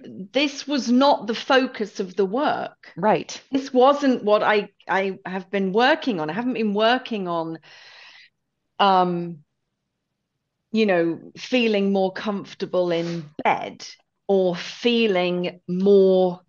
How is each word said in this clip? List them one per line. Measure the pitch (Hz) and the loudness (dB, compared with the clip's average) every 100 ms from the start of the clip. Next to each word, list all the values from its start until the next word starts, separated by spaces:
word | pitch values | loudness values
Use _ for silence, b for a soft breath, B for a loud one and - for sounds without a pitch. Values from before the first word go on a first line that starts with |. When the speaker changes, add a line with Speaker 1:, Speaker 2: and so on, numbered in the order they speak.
Speaker 1:
this | - - 190 262 294 285 269 | -12 -16 -6 -2 -2 -4 -6
was | 285 220 | -4 2
not | 247 285 - 208 | 4 4 2 -2
the | |
focus | 214 - 262 254 - 202 - | -6 2 2 2 -4 -8 -8
of | 185 | -6
the | 196 190 | -2 -2
work. | 240 294 - - - - 160 | 0 -2 -2 -8 -14 -18 -2
Speaker 2:
Right. | 208 175 - - - | 0 0 -2 -14 -6
Speaker 1:
This | 269 269 | -6 0
wasn't | 254 262 285 277 240 | 4 4 4 2 2
what | 208 208 | 2 2
I, | - 214 208 _ - | 4 0 -2 _ -4
I | 190 196 185 | -2 -2 -6
have | 175 190 180 | -10 -10 -6
been | 202 190 | -4 0
working | 208 254 320 277 180 | 2 2 2 -2 -4
on. | 156 | -4
I | |
haven't | 185 247 | -4 -4
been | 226 220 | -2 -2
working | 202 226 247 - 214 180 | 0 2 0 -2 -8 -6
on, | 170 165 160 B B B B B B B _ _ _ _ - | -6 -6 -10 B B B B B B B _ _ _ _ 0
um, | 196 185 180 175 170 156 _ _ _ _ _ _ _ _ _ _ _ _ _ | 4 4 2 -2 -6 -12 _ _ _ _ _ _ _ _ _ _ _ _ _
you | 220 214 | 0 2
know, | 175 170 156 82 - | 2 0 -4 -12 -18
feeling | - 254 226 202 196 | -2 0 2 2 2
more | 196 190 | 0 -2
comfortable | 185 214 196 - - 185 180 175 | -4 -6 -6 -10 -12 -4 -2 0
in | 170 170 170 147 - | -2 -4 -8 -10 -4
bed | 214 135 98 - - - _ _ - | -2 -2 -6 -14 -20 -20 _ _ -2
or | 196 185 | 0 0
feeling | 175 - - 240 233 226 180 180 180 180 - - | -2 -10 -4 0 2 2 0 0 -2 -6 -8 -8
more | 180 196 202 190 185 185 175 | 0 4 6 6 4 2 -2